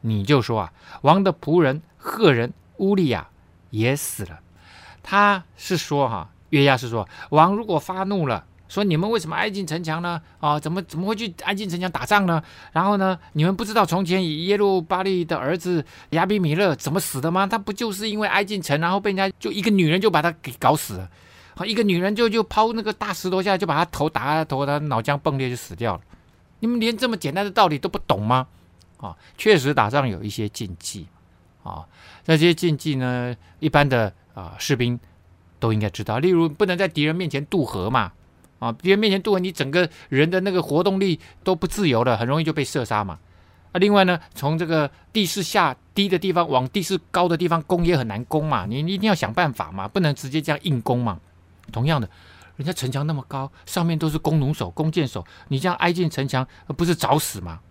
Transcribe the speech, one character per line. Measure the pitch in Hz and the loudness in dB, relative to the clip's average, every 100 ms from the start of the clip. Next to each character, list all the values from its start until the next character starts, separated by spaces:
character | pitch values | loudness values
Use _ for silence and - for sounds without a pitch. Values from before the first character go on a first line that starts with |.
你 | 113 107 | -2 -2
就 | 98 143 | 4 2
说 | 113 113 | 4 -2
啊 | 90 - - - | -4 -10 -20 -2
，“王 | 139 180 | 4 4
的 | 196 | 4
仆 | 170 - 170 | 0 0 4
人 | 151 143 - _ | 4 2 -8 _
赫 | - - 208 | -10 2 4
人 | 127 120 - _ - | 4 0 -6 _ -2
乌 | 190 202 | 0 2
利 | 160 | 2
亚 | 104 - - _ _ _ | 0 -6 -18 _ _ _
也 | 110 117 143 | -2 0 0
死 | - - 98 | -4 -10 -12
了。” | 80 - - - - - - | -12 -20 -20 -20 -20 -20 -20
他 | - 196 208 196 - - | -4 2 2 2 -4 -18
是 | - 175 | -4 -2
说 | - 143 135 | 0 0 0
哈， | 107 80 - _ | -2 -8 -18 _
约 | 143 | 4
押 | 139 131 | 4 4
是 | 127 | 0
说， | 113 98 - - | -4 -6 -10 -2
王 | 147 170 202 | 4 4 4
如 | 220 | -2
果 | 165 | -4
发 | - 185 | -4 -6
怒 | 190 202 147 | -4 -2 0
了， | 123 - - - | -2 -6 -20 -10
说 | - 202 | -2 0
，“你 | 160 | 0
们 | 196 | 0
为 | 226 | -2
什 | 160 | -2
么 | 160 | -2
挨 | 208 | -2
近 | 202 175 | -4 -6
城 | 160 | -6
墙 | 165 156 | -4 -4
呢？ | 175 170 - - | -4 -6 -10 -4
啊， | 151 151 | -2 0
怎 | 156 | -2
么， | 180 | -6
怎 | 175 151 | -6 -6
么 | 190 | -4
会 | 214 | -4
去 | 226 165 | -6 -8
挨 | - 196 | -6 -4
近 | 208 | -4
城 | 170 | -4
墙 | 185 | -4
打 | - - | -6 0
仗 | 208 190 | 2 2
呢？” | 165 - - - | 0 -4 -18 -6
然 | 160 190 | 0 2
后 | 202 | 2
呢 | 190 180 - | 0 -2 -6
，“你 | 143 | 0
们 | 160 190 | 0 0
不 | 226 | -2
知 | |
道 | 220 | 0
从 | 190 175 180 | 2 2 0
前 | 190 | 0
以 | 175 151 175 | 0 -2 0
耶 | 202 | 2
路 | 202 190 | 4 2
巴 | 165 185 | 0 -2
力 | 190 185 165 | 0 -2 -2
的 | 165 | -2
儿 | 131 180 | -2 -2
子 | 180 175 139 - - | -2 -2 -4 -12 -4
亚 | 156 180 | -2 2
比 | 208 | 2
米 | 170 | 2
勒 | 156 202 143 | 2 2 2
怎 | - | -2
么 | 165 | -4
死 | - 139 | -2 -4
的 | 156 | -2
吗？ | 180 196 | 0 0
他 | 220 | -2
不 | 196 | -4
就 | 202 233 | -6 -6
是 | 190 220 | -4 -6
因 | 208 | -2
为 | 214 | 0
挨 | 190 196 | 0 0
近 | 208 | -4
城， | 175 147 | -2 0
然 | 165 | 2
后 | 190 | 0
被 | 202 | -2
人 | 190 | 0
家 | 196 - | -2 -2
就 | - | -6
一 | 202 | -2
个 | 196 | 2
女 | 202 165 | 4 4
人 | 175 | 4
就 | 208 | 4
把 | 160 | 2
他 | 160 165 | 0 -4
给 | - 120 | -12 0
搞 | 123 147 | 2 2
死 | - | 0
了。” | 92 92 - - - - - | -10 -12 -16 -20 -20 -20 -10
好， | |
一 | 196 226 | -4 0
个 | |
女 | 214 175 | 2 2
人 | 185 214 | 0 2
就， | 233 | 2
就 | 220 | 2
抛 | 214 - 220 | 0 2 2
那 | 226 | 0
个 | 208 | -6
大 | - 208 | -4 -6
石 | 185 180 | -4 -2
头 | 185 | -2
下 | 190 | 0
来， | 185 | 0
就 | 175 | 0
把 | 147 | 0
他 | 175 | -2
头 | - 156 | -2 -2
打， | - 143 156 | -2 -2 -2
头 | 156 135 139 | 0 -2 -2
打 | 147 | -2
脑 | 147 117 | -2 -2
浆 | 113 143 | -2 -2
迸 | 156 139 | -2 -2
裂 | 131 | -4
就 | 123 | -6
死 | - 82 | -10 -6
掉 | 117 | -4
了。 | - - - _ _ _ _ | -4 -8 -20 _ _ _ _
你 | 220 | -4
们 | 240 | 0
连 | 226 226 | 0 0
这 | 254 | -2
么 | 220 | -2
简 | 139 | -4
单 | 160 202 | -2 -2
的 | |
道 | 175 180 | 4 4
理 | 147 | 2
都 | 117 | -4
不 | 127 | -6
懂 | - 101 104 | -2 -2 2
吗？ | 127 127 _ _ _ - _ | 0 0 _ _ _ -20 _
啊， | 101 82 - - | -14 -14 -20 -4
确 | 220 196 | 4 4
实 | 131 | 4
打 | 151 107 | 2 2
仗 | 143 131 | 2 0
有 | 87 | -4
一 | 104 | -8
些 | 101 104 | -6 -6
禁 | - 101 85 | -6 -10 -10
忌 | - 101 82 _ _ _ _ _ | -12 -12 -16 _ _ _ _ _
啊， | - 85 80 _ - - - | -14 -14 -14 _ -20 -16 0
那 | 160 | 4
些 | 165 | 4
禁 | 165 175 147 | 4 0 -2
忌 | 160 135 | -2 -2
呢， | 127 123 123 120 - - | -2 -2 -4 -8 -14 -6
一 | 151 | 0
般 | 147 143 | 2 4
的， | 127 107 - _ | 2 0 -4 _
啊， | - 87 73 | -16 -16 -12
士 | - 135 | -4 0
兵 | 120 120 - _ _ _ _ _ | 0 -2 -8 _ _ _ _ _
都 | 113 | -2
应 | 110 | 0
该 | 104 | -2
知 | - | -6
道。 | 104 113 | -6 0
例 | 165 | 2
如， | 175 165 | 4 2
不 | 147 208 | 0 0
能 | 180 | 0
在 | 190 | -2
敌 | 156 | 0
人 | 147 165 | 0 0
面 | 175 | -2
前 | 139 147 | -4 -2
渡 | 196 | -2
河 | 131 101 90 | -2 -2 -2
嘛， | 127 95 - - _ _ _ | 0 -2 -8 -20 _ _ _
啊， | 117 | -8
敌 | 117 180 | -4 2
人 | 202 | 4
面 | 214 | 4
前 | 190 | 0
渡 | 190 | 0
河， | 196 | 0
你 | 185 | 0
整 | 170 160 | -4 -2
个 | 160 180 - - | 0 0 -4 -4
人 | 135 156 | 2 2
的 | 185 | 2
那 | 190 | 0
个 | 185 | 0
活 | - 147 | 0 2
动 | 185 190 | 2 2
力 | 196 165 - - | 0 0 -4 -8
都 | - | -2
不 | 185 190 | -2 -2
自 | - 185 | 0 2
由 | 117 | 2
了， | 123 110 | 2 2
很 | 117 | 0
容 | 147 | 0
易 | |
就 | 160 | 0
被 | 156 | -2
射 | 135 147 | -2 -4
杀 | 117 107 | -2 -2
嘛。 | 101 80 _ - _ _ - | -2 -8 _ -20 _ _ -8
啊， | 180 | 2
另 | 202 | 4
外 | 208 185 | 6 4
呢， | 175 - | 2 -4
从 | - 139 160 | -6 -2 -2
这 | 165 | 0
个 | 165 143 - _ | 0 0 -4 _
地 | 226 | -2
势 | 185 - | 0 -2
下 | 170 208 165 127 _ | -2 2 2 0 _
低 | - 196 | -2 0
的 | 180 | 2
地 | 190 | 0
方 | 175 170 | 0 2
往 | 131 127 | 0 0
地 | 202 | -4
势 | 170 190 - | -2 -4 -2
高 | - 175 | 0 2
的 | 165 | 2
地 | 175 | 0
方 | 165 | 0
攻 | 151 180 170 | 0 0 2
也 | 170 | 2
很 | 117 | 0
难 | 104 123 | -4 -2
攻 | 151 | -2
嘛， | 156 127 90 | 0 -2 -2
你， | 120 | -4
你 | 160 | -2
一 | 196 | 0
定 | 214 | 0
要 | |
想 | 180 107 | 2 0
办 | 113 165 | 0 0
法 | 135 78 | -2 -8
嘛， | 95 98 | -6 -6
不 | 202 | 0
能 | 165 143 | 0 0
直 | 135 | -4
接 | 151 | -4
这 | 147 | -2
样 | 147 | -4
硬 | - 135 | -2 -2
攻 | - 123 | 0 -2
嘛。 | 120 87 - _ _ _ - | -2 -6 -12 _ _ _ -12
同 | 113 135 | -4 0
样 | 151 | 0
的， | 107 - - - - - | -2 -10 -20 -20 -20 -10
人 | 143 | -8
家 | |
城 | - 131 | -4 -4
墙 | 131 147 | -2 -2
那 | |
么 | 151 - | -4 -6
高， | 139 135 - - | -8 -8 -12 -8
上 | - 170 | -2 0
面 | 160 | 0
都 | 160 | 0
是 | 151 | 0
弓 | 156 156 | 0 2
弩 | 139 | 0
手、 | 151 92 | -2 -6
弓 | - 156 | -2 -2
箭 | 156 139 | 0 -2
手， | 104 - - - | -4 -12 -18 -6
你 | 135 | -2
这 | 175 | -2
样 | 175 | 0
挨 | 175 | 0
近 | 175 170 | 2 -2
城 | - 135 | -2 -4
墙， | 131 131 - - 139 | -2 -4 -10 -12 -2
不 | 170 | 0
是 | 160 | 0
找 | - 143 | 2 2
死 | - 101 | 0 -8
吗？ | 85 80 - | -10 -14 -18